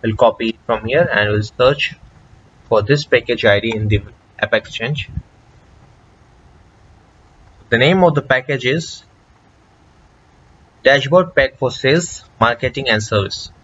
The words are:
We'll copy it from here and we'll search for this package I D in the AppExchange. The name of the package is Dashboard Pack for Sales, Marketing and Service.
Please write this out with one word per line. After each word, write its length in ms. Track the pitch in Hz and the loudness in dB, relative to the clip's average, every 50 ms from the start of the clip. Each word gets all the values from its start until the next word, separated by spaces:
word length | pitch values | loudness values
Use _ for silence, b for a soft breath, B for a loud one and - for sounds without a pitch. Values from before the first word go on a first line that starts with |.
We'll 140 | - 117 107 | -4 -4 0
copy 360 | - 127 117 107 - 117 113 | 2 2 2 2 0 -6 -6
it 60 | 110 _ _ | -6 _ _
from 200 | - 117 107 107 | -4 -4 -4 -4
here 240 | 113 127 151 175 - 127 | -2 0 0 0 0 0
and 160 | 107 104 104 | -2 0 0
we'll 140 | 104 107 107 | 0 -2 -2
search 540 | 107 _ - 127 127 143 147 - - - _ - - _ - _ _ - _ _ _ _ _ _ - | -4 _ 0 2 2 2 0 -4 -8 -8 _ -20 -20 _ -20 _ _ -20 _ _ _ _ _ _ 0
for 140 | 113 107 104 | 0 0 2
this 220 | 101 139 147 147 | 2 0 0 0
package 400 | - - 123 - - 123 113 - | 0 0 0 0 0 -4 0 2
I 140 | 113 101 101 | 2 2 2
D 160 | 104 113 113 | 2 -2 -4
in 140 | 110 107 104 | -4 -2 0
the 140 | 107 101 - - - _ _ _ _ - | 0 0 -2 -4 -20 _ _ _ _ -6
AppExchange. 680 | 110 104 - 110 - - - - 113 120 151 143 - - - - - _ _ _ _ _ _ - _ _ _ _ _ _ _ _ _ _ _ _ _ _ _ _ _ - _ _ _ _ _ _ _ _ - _ _ _ _ _ _ _ _ _ _ _ _ _ - _ | -4 -2 -2 -2 -4 -4 -12 -8 -6 -6 -6 -6 -8 -10 -12 -12 -14 _ _ _ _ _ _ -20 _ _ _ _ _ _ _ _ _ _ _ _ _ _ _ _ _ -20 _ _ _ _ _ _ _ _ -20 _ _ _ _ _ _ _ _ _ _ _ _ _ -8 _
The 80 | - 113 | 0 2
name 260 | 123 147 180 190 185 | 4 4 4 4 4
of 100 | 175 151 | 4 2
the 80 | 147 - | 2 0
package 420 | - 135 127 127 - 143 131 123 | 0 -2 -2 0 -4 -6 -4 -2
is 380 | 123 135 165 165 - - - - _ _ _ _ _ _ _ _ _ _ _ _ _ _ _ _ _ _ _ _ _ _ _ _ _ _ _ _ _ _ _ _ _ _ _ _ | -2 -2 -2 -4 -8 -14 -20 -20 _ _ _ _ _ _ _ _ _ _ _ _ _ _ _ _ _ _ _ _ _ _ _ _ _ _ _ _ _ _ _ _ _ _ _ _
Dashboard 500 | 131 135 143 131 135 151 180 180 175 - | 2 2 2 2 2 2 2 2 2 0
Pack 240 | - 135 131 - - | 0 0 0 -2 -4
for 140 | - 127 110 | -4 -4 -4
Sales, 500 | - - 131 139 170 170 - - - - _ _ _ | -2 0 2 2 2 0 -4 -12 -16 -20 _ _ _
Marketing 500 | 113 117 120 - - 127 - - 135 127 | 0 0 0 -2 -4 -6 -6 -4 -2 -2
and 140 | 110 107 107 | 0 -2 0
Service. 480 | - - 104 98 98 - - - - - _ | 0 -2 -2 -2 -2 -8 -12 -14 -16 -18 _